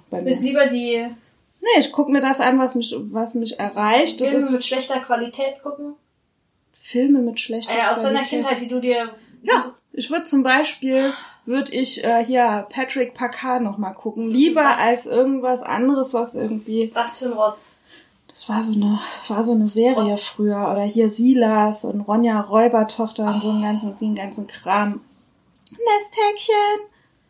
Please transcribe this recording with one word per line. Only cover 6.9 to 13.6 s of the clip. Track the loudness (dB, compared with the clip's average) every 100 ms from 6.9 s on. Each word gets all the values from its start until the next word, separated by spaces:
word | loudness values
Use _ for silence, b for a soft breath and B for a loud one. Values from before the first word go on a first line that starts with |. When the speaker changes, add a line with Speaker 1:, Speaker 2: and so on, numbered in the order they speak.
| 0 4 4
Speaker 1:
mit | 2 -2
schlechter | -6 -6 -4
Speaker 2:
Äh, | 0 0
aus | 0
deiner | 0 0
Speaker 1:
Qualität. | 0
Speaker 2:
Kindheit, | -2 -2 -4
die | -4
du | -2
dir | 0 0 -2 B B B
Speaker 1:
Ja, | 0 0 0 -12 _
ich | -8 -4
würd | -2 2
zum | 2
Beispiel, | 4 4 2 -2 0 2 0 -2 B B -4
würd | -2 -2
ich, | -2 -2 -2
äh, | 0 2
hier | 2 2 2 0 -4
Patrick | -6 -4 -2 -4
Packard | -4 -8 -6 -4 -2